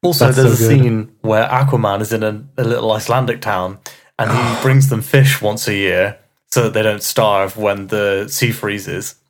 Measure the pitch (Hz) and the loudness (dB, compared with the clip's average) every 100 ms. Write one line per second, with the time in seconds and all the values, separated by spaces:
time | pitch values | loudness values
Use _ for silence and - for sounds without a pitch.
0 | 175 165 120 135 131 110 113 143 123 110 | 0 4 4 6 4 4 4 4 4 2
1 | 107 _ 113 107 113 127 135 127 107 101 | -4 _ -2 0 2 0 2 2 0 -2
2 | 107 113 107 107 - - 117 117 113 107 | -2 -2 -4 -6 -12 -4 -2 0 0 -2
3 | 107 120 127 117 - 98 92 98 - - | 0 -2 0 -4 -4 -4 -4 -8 -18 -20
4 | _ - 120 123 117 117 131 135 135 113 | _ -6 -2 -2 -2 -2 2 4 4 0
5 | - 139 135 139 104 107 - 101 98 90 | 0 4 4 2 -2 -2 -4 -2 0 0
6 | 98 104 _ _ _ - 113 107 107 104 | 0 -2 _ _ _ -2 0 0 0 -2
7 | - - 110 101 98 107 104 101 98 107 | -4 0 2 2 -2 -2 -4 -4 -4 -2
8 | 101 98 107 - 120 107 104 101 95 87 | 0 -2 -4 -4 -4 -4 -6 -8 -8 -10
9 | 104 - _ | -10 -16 _